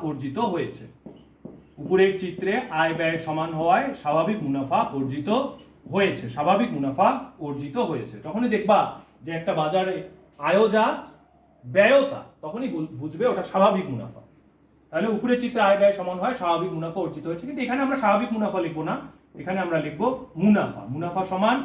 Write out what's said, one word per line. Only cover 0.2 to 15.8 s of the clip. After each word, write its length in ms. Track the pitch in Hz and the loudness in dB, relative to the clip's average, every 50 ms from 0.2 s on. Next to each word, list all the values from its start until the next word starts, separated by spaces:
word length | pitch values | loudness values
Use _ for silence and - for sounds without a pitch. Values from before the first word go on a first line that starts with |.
| 131 135 - 208 | -6 -6 -2 -2
হয়েছে। 480 | 240 208 175 160 127 107 - - 117 113 - _ _ - - - - _ _ _ _ - - - - _ _ | -2 0 0 -2 -4 -6 -8 -14 -18 -20 -20 _ _ -20 -20 -20 -20 _ _ _ _ -20 -20 -20 -20 _ _
উপরের 440 | - 147 - 185 190 190 196 190 185 | -12 -2 0 4 6 6 4 4 -2
চিত্রে 400 | 185 180 165 185 185 190 208 - - 165 | -6 -8 -8 -4 -4 -2 -2 -2 -4 -4
আয় 240 | 160 156 165 160 160 | -2 0 0 0 0
ব্যয় 240 | 165 165 160 165 160 | 0 -2 -2 -2 -2
সমান 360 | - 160 156 156 165 165 160 | -4 -4 -4 -4 -4 -4 -4
হওয়ায় 400 | 156 165 170 185 220 277 269 - | 0 2 4 4 2 2 -2 -6
স্বাভাবিক 480 | - - 151 151 160 160 196 208 - | -4 -2 0 2 2 2 0 -2 -2
মুনাফা 340 | 147 135 139 139 131 - 170 | -2 -2 -2 -2 -2 0 0
অর্জিত 520 | 214 226 - 143 139 131 123 131 147 - - 220 262 285 - - - - - _ _ _ - | 0 0 0 -2 -4 -4 -4 -4 -6 -2 0 0 0 0 -4 -8 -14 -20 -20 _ _ _ -4
হয়েছে। 400 | - 196 202 165 123 - 127 117 | 0 0 0 0 0 -4 -8 -8
স্বাভাবিক 420 | - 143 147 170 196 208 240 - | -6 -2 2 2 4 4 2 0
মুনাফা 520 | 160 139 139 135 135 175 196 240 262 254 - - - - | -2 -2 -2 -2 2 2 2 2 2 0 -6 -12 -14 -12
অর্জিত 360 | 156 143 139 139 143 139 120 | -10 -10 -8 -8 -8 -6 -4
হয়েছে। 420 | 247 226 175 151 123 104 - 110 101 | -2 -2 -2 -2 -6 -6 -10 -14 -14
তখনই 300 | - 156 - 220 247 220 | -12 -8 -4 -2 0 0
দেখবা 520 | 214 196 185 190 202 175 - - - - - _ _ _ | 0 0 4 4 4 4 4 0 -4 -12 -18 _ _ _
যে 80 | - 156 | -10 -8
একটা 220 | 165 160 165 196 185 | -8 -4 -2 -2 0
বাজারে 540 | 160 147 151 180 185 190 190 180 - - - - - _ _ _ - | 0 0 2 2 0 0 0 -2 -6 -8 -12 -18 -20 _ _ _ -6
আয়ও 300 | 143 156 180 202 226 214 | 0 2 4 4 4 4
যা, 380 | 202 220 220 269 311 - - - - _ _ _ _ _ _ _ _ _ - | 4 4 4 2 0 -4 -8 -16 -20 _ _ _ _ _ _ _ _ _ -16
ব্যয়ও 360 | 123 127 190 202 226 277 285 | 0 4 6 6 8 8 6
তা, 220 | 254 - - - - - _ _ | 6 4 -2 -8 -12 -16 _ _
তখনই 260 | - 156 175 240 262 220 | -12 -10 -8 -6 -6 -4
বুঝ-, 240 | 170 160 156 156 | -4 -4 -6 -6
বুঝবে 340 | - 123 147 156 - 160 233 | -8 -10 -10 -10 -4 0 0
ওটা 160 | 240 190 190 | 0 0 0
স্বাভাবিক 480 | 180 - - 190 196 214 196 190 - 139 | -4 -2 2 4 4 4 4 2 -2 -4
মুনাফা। 300 | 127 113 - - - - - _ _ _ _ _ _ _ _ _ _ _ _ _ | -6 -8 -8 -12 -14 -18 -20 _ _ _ _ _ _ _ _ _ _ _ _ _
তাহলে 180 | - 160 202 226 214 | -2 -2 0 0 0
উপরের 220 | 196 233 254 247 240 | 0 2 2 2 2
চিত্রে 180 | 247 226 - 226 | 2 -2 2 4
আয় 180 | 202 196 202 202 | 4 6 6 6